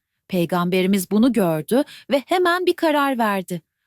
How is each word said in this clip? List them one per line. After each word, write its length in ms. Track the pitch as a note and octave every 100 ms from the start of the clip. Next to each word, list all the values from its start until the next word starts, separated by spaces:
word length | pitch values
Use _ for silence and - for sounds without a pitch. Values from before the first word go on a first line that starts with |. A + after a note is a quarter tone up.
| _ _ -
Peygamberimiz 840 | F#3 E3 F3+ F3+ F#3 F#3 G3 F3+
bunu 220 | G#3+ C4
gördü 500 | A3+ F3 D#3 - B3 - - -
ve 120 | C4+ -
hemen 400 | F#4 F4 F4+ F4
bir 80 |
karar 440 | E4+ E4 D4 C#4 A#3+
verdi. 440 | A3 G3 F3 F3 - _